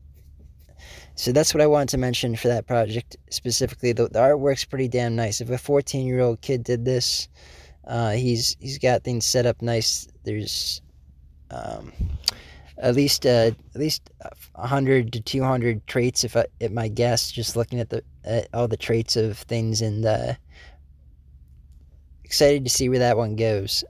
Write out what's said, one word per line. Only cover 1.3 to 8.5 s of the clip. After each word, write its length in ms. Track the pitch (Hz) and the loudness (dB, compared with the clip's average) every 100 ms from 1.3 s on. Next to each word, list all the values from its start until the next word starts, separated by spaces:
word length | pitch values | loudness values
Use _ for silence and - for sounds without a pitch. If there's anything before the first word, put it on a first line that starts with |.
that's 200 | 135 156 | 2 4
what 80 | 156 | 4
I 60 | 151 | 6
wanted 220 | 147 135 | 6 2
to 100 | 135 | 0
mention 380 | 127 120 123 113 | 0 0 -2 0
for 100 | 120 | 2
that 220 | 117 - | 0 0
project 480 | 120 107 113 - - - | 0 0 -2 -8 -20 -12
specifically. 600 | - 123 - 127 - 123 | -8 -2 -2 -2 -2 -2
The, 160 | 113 113 | 2 0
the 120 | 110 | 4
artwork's 440 | 131 147 139 135 | 4 4 2 -2
pretty 220 | - 131 127 | -4 -4 -2
damn 300 | 123 120 113 | 0 0 0
nice. 240 | 110 - | -2 -4
If 100 | 120 | -4
a 80 | 123 | -6
fourteen-year-old 840 | - 143 - 139 127 127 123 113 | 0 0 0 -4 -2 2 2 0
kid 220 | - 131 | -2 -4
did 220 | 117 120 | 0 -2
this, 440 | 123 127 - - - - - - - - - | 0 0 0 -4 -6 -16 -20 -20 -20 -20 -8
uh, 260 | 117 113 | -4 -2
he's, 440 | 110 127 117 - | 0 0 0 -2